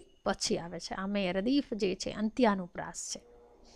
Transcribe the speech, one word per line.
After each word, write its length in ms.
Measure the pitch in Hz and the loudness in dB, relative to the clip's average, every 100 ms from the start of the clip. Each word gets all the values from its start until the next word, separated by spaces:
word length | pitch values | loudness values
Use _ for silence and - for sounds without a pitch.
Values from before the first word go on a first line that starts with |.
| - _ | 4 _
પછી 340 | - - - 180 | -2 0 0 -2
આવે 220 | 170 170 | -4 -8
છે. 140 | - | -8
આમે 380 | - 196 202 185 | -6 -2 0 0
રદીફ 420 | 190 220 277 - | 0 2 2 2
જે 200 | 208 202 | 0 0
છે 160 | - - | 0 -4
અંત્યાનુપ્રાસ 1040 | - 214 - 233 196 175 - 165 170 - - | -2 -2 4 4 4 0 -6 -8 -8 -8 -10
છે 60 | - - - - - | -12 -20 -20 -20 -20